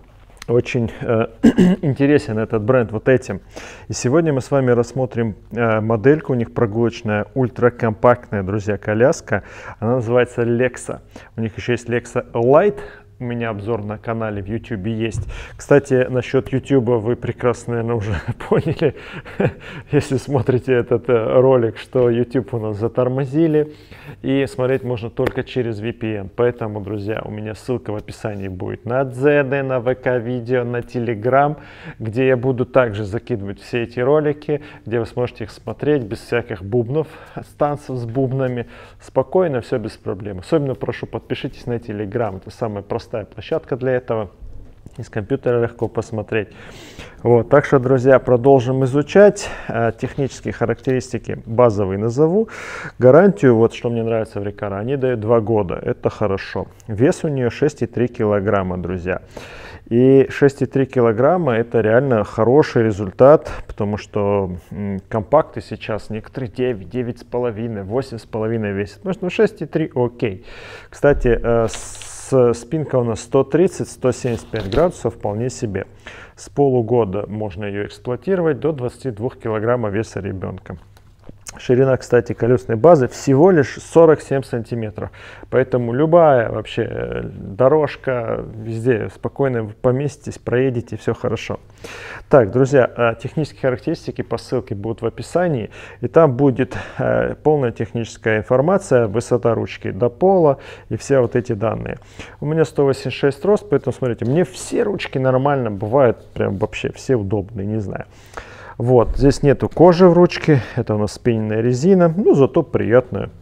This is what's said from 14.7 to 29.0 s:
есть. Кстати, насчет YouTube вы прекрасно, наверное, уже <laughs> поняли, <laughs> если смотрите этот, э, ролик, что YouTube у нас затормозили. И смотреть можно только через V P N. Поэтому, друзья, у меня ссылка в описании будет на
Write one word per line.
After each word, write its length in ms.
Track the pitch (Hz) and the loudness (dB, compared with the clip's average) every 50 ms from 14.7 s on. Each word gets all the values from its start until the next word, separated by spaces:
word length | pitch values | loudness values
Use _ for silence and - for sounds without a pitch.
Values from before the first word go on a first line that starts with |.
| 120 98 90 | -8 -6 -6
есть. 340 | 113 113 110 113 113 104 - - - - - - - - | -6 -4 -4 -4 -4 -4 -6 -8 -8 -10 -12 -12 -14 -16
Кстати, 500 | - - - 147 139 - - 135 123 127 - | -12 0 2 4 4 4 2 2 2 2 0
насчет 420 | 127 123 117 - - 135 - - | -2 -4 -2 0 -2 -2 0 0
YouTube 500 | - 127 - - 139 135 113 113 123 117 | -4 -4 -2 2 2 2 2 2 0 0
вы 140 | 101 117 120 | 0 -2 -4
прекрасно, 600 | - - 120 113 - - 120 113 - - - 120 | -2 -4 -8 -6 -2 -2 -2 -2 -2 -6 -6 -4
наверное, 200 | 117 113 117 120 | -4 -2 -2 -4
уже 180 | 117 98 107 101 80 - - | -4 -2 -4 -4 -4 -4 -8
<laughs> 180 | - - - - | -8 -8 -4 -2
поняли, 460 | - 196 - 165 147 - 160 - 165 - - - - 165 - - - - | 0 0 0 -2 -2 0 0 -2 -2 -4 -10 -14 -14 -14 -14 -10 -4 -2
<laughs> 520 | - - - - - - - 151 - - | -2 -2 -4 -6 -14 -16 -16 -16 -8 -2
если 260 | - 147 - - 135 | 0 0 0 0 -4
смотрите 560 | 123 - - 143 123 101 - 139 117 - - 127 | -4 -2 -2 -2 0 0 0 0 0 0 0 0
этот, 340 | 120 117 - 131 113 - | 0 2 0 -2 -2 2
э, 320 | - 123 113 110 127 135 131 | 2 2 2 2 4 4 4
ролик, 380 | 127 135 131 127 113 113 110 | 6 6 4 4 2 0 -2
что 320 | - - - - 127 123 120 | -8 -12 -4 0 2 2 2
YouTube 440 | 113 120 123 - - 135 107 - - | 2 0 0 0 -2 -4 -2 -4 -6
у 40 | 113 | -6
нас 180 | 107 110 107 | -6 -6 -4
затормозили. 960 | 98 113 113 - 127 127 127 127 131 143 127 135 156 170 160 151 151 147 151 151 - - - - - - - 131 - | -4 -4 -2 0 0 0 0 -2 -2 -4 -2 0 2 2 4 2 2 0 -2 -6 -14 -20 -20 -20 -20 -20 -20 -18 -8
И 240 | - 131 135 139 135 | -4 -2 0 0 0
смотреть 360 | 127 - - 127 127 135 127 127 | -2 -2 -2 -2 0 0 -2 -2
можно 260 | 120 123 110 98 113 | -6 -6 -6 -8 -8
только 360 | - - 131 117 - 131 123 | -4 -4 -4 -4 -4 -6 -8
через 340 | - - 127 117 117 113 101 | -4 -4 -4 -4 -4 -6 -6
V 140 | 104 117 113 | -8 -8 -8
P 220 | - 117 110 107 | -6 -6 -6 -6
N. 120 | 101 95 92 - | -6 -8 -8 -2
Поэтому, 460 | - 120 120 120 120 113 107 107 107 | 0 0 0 0 -2 -6 -8 -8 -8
друзья, 400 | 98 101 107 104 98 104 110 - - | -8 -8 -8 -6 -6 -6 -6 -6 -8
у 80 | - | -10
меня 240 | 104 107 107 98 92 | -10 -10 -10 -10 -12
ссылка 380 | - - - 123 117 - - 104 | -10 -6 -6 -6 -6 -6 -8 -8
в 20 | |
описании 540 | 107 - - 104 - - 110 104 98 95 95 | -8 -10 -12 -12 -10 -8 -8 -8 -8 -8 -10
будет 340 | 92 92 101 101 104 101 - | -8 -8 -8 -8 -10 -8 -8
на 220 | 107 120 131 | -4 -2 -2